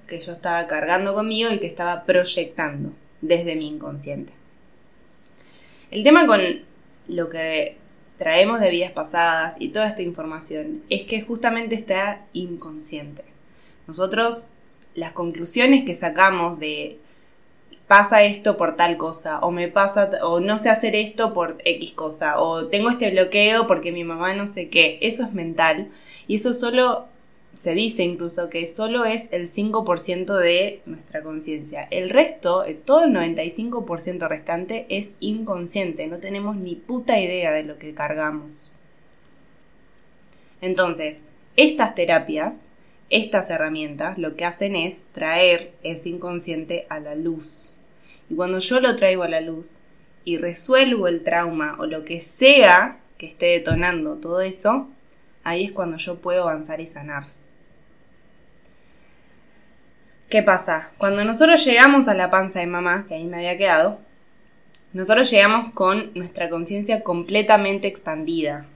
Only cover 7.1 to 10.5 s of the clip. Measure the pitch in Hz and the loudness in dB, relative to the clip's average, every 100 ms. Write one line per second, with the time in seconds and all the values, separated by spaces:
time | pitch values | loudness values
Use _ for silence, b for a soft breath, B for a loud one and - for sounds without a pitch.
7.1 | 175 165 160 160 156 - - - - - | -6 -6 -6 -4 -4 -4 -8 -20 -20 -20
8.1 | - 160 165 202 233 196 170 175 - 156 | -8 2 4 4 4 2 2 -2 -6 -4
9.1 | 170 170 160 160 - 170 214 214 208 175 | 0 2 2 -2 -6 -6 -2 -2 -2 -8
10.1 | 170 160 156 - | -8 -10 -10 -10